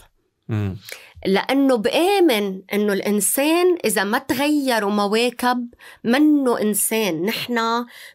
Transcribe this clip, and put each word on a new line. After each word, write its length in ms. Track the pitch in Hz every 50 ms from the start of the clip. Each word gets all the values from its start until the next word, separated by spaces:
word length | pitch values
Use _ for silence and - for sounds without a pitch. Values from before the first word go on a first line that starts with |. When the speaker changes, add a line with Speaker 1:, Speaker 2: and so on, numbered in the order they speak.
| - _ _ _ _ _ _ _ _ -
Speaker 1:
مم. 280 | 117 107 104 98 90 - - - - - - - - - -
Speaker 2:
لأنه 500 | 185 190 202 - - 262 277 277 269 254
بآمن 840 | 233 196 240 - 269 330 370 403 403 359 330 240 208 208 196 190 190 - - -
إنه 200 | 208 208 208 202
الإنسان 840 | 190 - - 208 208 202 - - - 269 302 320 349 359 370 349 - -
إذا 200 | 220 214 214 190
ما 140 | 202 214 277
تغيروا 720 | 277 - 302 240 277 294 302 294 277 262 240 220 202 202
مواكب 760 | 208 208 202 202 208 220 240 247 240 - - 247 247 247 240 240 - _ - - - - _
منه 560 | 220 240 277 302 302 302 285 277 247 233 -
إنسان. 640 | 202 214 208 185 - - 226 220 220 196 165 156 170
نحنا 640 | 208 226 - - - 247 233 226 226 233 240 240 240 - - - - -